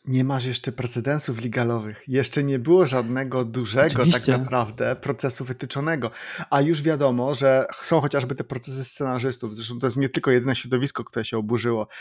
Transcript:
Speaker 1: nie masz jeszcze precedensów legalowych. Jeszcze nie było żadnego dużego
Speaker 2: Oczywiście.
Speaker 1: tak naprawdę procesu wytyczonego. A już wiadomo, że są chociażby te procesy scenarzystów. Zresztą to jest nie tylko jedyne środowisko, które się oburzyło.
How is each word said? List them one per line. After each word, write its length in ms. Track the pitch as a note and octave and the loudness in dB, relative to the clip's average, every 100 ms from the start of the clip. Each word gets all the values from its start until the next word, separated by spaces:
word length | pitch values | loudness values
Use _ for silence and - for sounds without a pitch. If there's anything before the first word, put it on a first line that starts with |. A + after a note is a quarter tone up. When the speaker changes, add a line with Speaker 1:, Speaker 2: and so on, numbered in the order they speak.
Speaker 1:
nie 200 | - B2+ | -2 0
masz 200 | C3 C3+ | 2 0
jeszcze 280 | B2+ A#2+ - | -2 -4 -4
precedensów 680 | A#2+ B2 B2 A#2 D3 C#3+ A2+ | -4 -6 -4 -2 -2 -2 -4
legalowych. 600 | A#2+ B2+ A#2 A#2 G#2+ G#2 - | -4 -2 0 0 -4 -12 -2
Jeszcze 360 | C3 B2+ - | 0 0 0
nie 140 | C#3+ C3+ | 0 0
było 280 | B2 F3+ D#3 | 4 4 6
żadnego 580 | B2+ A2+ B2+ C3+ C3 | 2 0 -2 -2 -2
dużego 420 | A#2 A#2+ A2 A#2 D#3 | -2 -4 -2 4 4
Speaker 2:
Oczywiście. 460 | B2+ C#3+ E3 C3+ | 4 4 4 4
Speaker 1:
tak 80 | C3 | 2
naprawdę 560 | C3 B2+ A2 A2 A#2 B2+ | 2 0 0 -2 -2 -2
procesu 480 | C#3 B2 C#3 - | -4 -4 -4 -4
wytyczonego. 680 | B2+ B2 C3 C#3 D3+ D#3+ A2+ - - - D#3+ | -8 -8 -6 -4 -2 -2 -4 -8 -14 -12 -2
A 100 | C#3+ | 2
już 220 | C#3+ D#3+ | 2 2
wiadomo, 520 | D3+ D3+ C#3 B2 B2+ | 2 2 2 2 0
że 320 | C#3 C3+ C3 - | 2 4 4 2
są 280 | - - E3 | -4 2 2
chociażby 340 | C#3 C#3+ B2 | 2 0 -2
te 100 | C3+ | -4
procesy 400 | B2 B2 C#3 C3 | -6 -8 -8 -8
scenarzystów. 720 | B2+ - C#3 B2+ C3 B2 A2+ | -6 -4 -4 -2 -2 -4 -8
Zresztą 240 | G#2+ A2+ A#2+ | -8 -10 -2
to 80 | C3 | -2
jest 100 | A#2 | 0
nie 120 | C3+ | 0
tylko 220 | - - | 0 4
jedyne 240 | B2 B2+ | 4 4
środowisko, 500 | B2 B2 B2+ C#3 - | -4 -2 -2 -2 -4
które 200 | A2+ A2+ | -6 -6
się 140 | A2 A2+ | -4 -4
oburzyło. 500 | G#2+ A#2 A#2 A2+ G#2 - | -2 0 0 -2 -2 -8